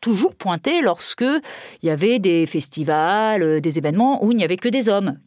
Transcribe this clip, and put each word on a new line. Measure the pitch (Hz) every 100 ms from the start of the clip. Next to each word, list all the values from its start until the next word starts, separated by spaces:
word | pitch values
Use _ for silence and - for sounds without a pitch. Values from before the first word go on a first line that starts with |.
toujours | 233 202 349 -
pointer | 190 170 269 339
lorsque | 233 175 - - 254 302 - - - -
il | 165
y |
avait | 151 202 247
des | 185 170 160
festivals, | 156 - 156 151 151 165 208 220 208
euh, | 160 156
des | 156 156
événements | 151 175 254 277
où | 214
il | 240
n'y |
avait | 165 185
que | 240
des | 254 220
hommes | 202 196 147